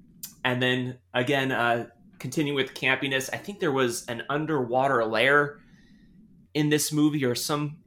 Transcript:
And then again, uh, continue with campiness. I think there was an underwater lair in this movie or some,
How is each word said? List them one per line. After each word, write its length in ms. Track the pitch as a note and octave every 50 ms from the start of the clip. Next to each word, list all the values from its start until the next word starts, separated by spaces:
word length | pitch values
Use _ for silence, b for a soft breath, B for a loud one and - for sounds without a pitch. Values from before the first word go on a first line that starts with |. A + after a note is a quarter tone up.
| - - - - - - - - -
And 180 | B2+ B2 B2
then 360 | B2+ B2+ B2+ B2+ B2 B2+ B2 - _ _
again, 380 | - B2 B2 B2 C#3 C3+ C3 C3+
uh, 340 | B2+ A2 A#2+ A#2+ B2 A#2+ A#2 - - _ - - - -
continue 360 | - C3 - D#3+ D3+ C#3+ C#3+
with 180 | C3+ C3 - -
campiness. 540 | - C#3 C3 C3 - C#3+ C3+ C3+ C3 C3 -
I 40 | -
think 240 | - - G3+ G3+ -
there 120 | F#3+ D3+
was 320 | C3+ C3+ B2+ A#2+ A2 - -
an 160 | - A#2 A2+ - -
underwater 760 | C#3 D3+ D#3 D3+ D#3 C#3 B2 A2+ B2+ C3 C3+ C#3 C3 A#2 A2+
lair 540 | A2 A2+ A2 B2 C3+ C#3+ D3 D3 C#3+ - b b b b b b b b b b b b b b - - - - _ -
in 140 | D3+ D3+ D3
this 240 | D3+ D3+ - -
movie 320 | D3+ D3+ D3+ D3+ D3 D3+ C3+
or 100 | B2 A#2+
some, 440 | - - - D3+ D3 D3+ D3 D#3 - -